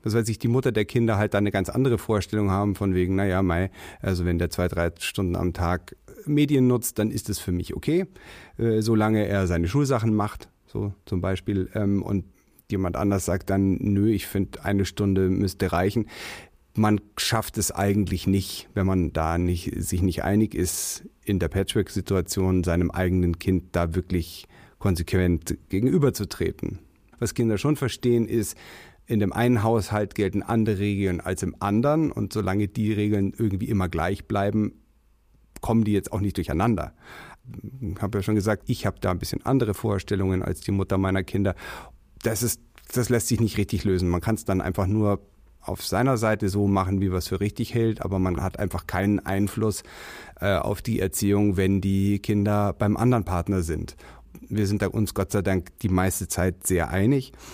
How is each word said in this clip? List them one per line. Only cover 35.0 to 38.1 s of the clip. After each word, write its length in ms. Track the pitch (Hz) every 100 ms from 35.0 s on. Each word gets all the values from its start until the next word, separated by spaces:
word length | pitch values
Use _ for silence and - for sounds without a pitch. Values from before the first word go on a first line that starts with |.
| _ _ _ _ _ -
kommen 200 | - 113
die 80 | 107
jetzt 180 | 101 -
auch 80 | 101
nicht 160 | 98 95
durcheinander. 560 | 82 76 101 98 71 - - - - - 123 - 104 135
Ich 200 | 104 92
habe 160 | 101